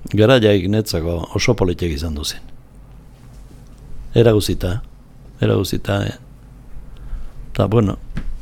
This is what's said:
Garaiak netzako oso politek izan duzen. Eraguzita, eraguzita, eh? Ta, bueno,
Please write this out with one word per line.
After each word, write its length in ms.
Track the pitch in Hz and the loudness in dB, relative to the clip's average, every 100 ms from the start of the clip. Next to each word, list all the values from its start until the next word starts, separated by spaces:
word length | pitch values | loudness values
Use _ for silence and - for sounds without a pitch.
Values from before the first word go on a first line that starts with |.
| - | -4
Garaiak 540 | 101 110 131 107 101 90 | 4 6 6 6 4 2
netzako 480 | 110 107 87 82 85 82 | 0 0 -2 -2 -4 -4
oso 220 | 101 - 113 | -2 0 2
politek 360 | 92 85 87 | 2 0 -2
izan 240 | 71 82 76 | -2 -4 -6
duzen. 260 | - - - - - - - - - - - - - - - - - - - | -8 -10 -14 -18 -20 -20 -20 -20 -20 -20 -20 -20 -20 -20 -20 -20 -14 -12 -2
Eraguzita, 680 | 120 113 104 90 90 92 104 - - - - - - | 4 6 6 2 -2 -2 -4 -8 -18 -20 -20 -18 -4
eraguzita, 580 | 110 104 95 104 - 101 | 0 2 0 -2 -2 -2
eh? 120 | 101 - - - - - - - - - - - - - - | -2 -6 -14 -20 -20 -20 -16 -14 -14 -16 -10 -8 -8 -12 -10
Ta, 140 | - 104 | -2 2
bueno, 300 | 113 101 - - - - - | 2 0 -2 -6 -6 -6 -8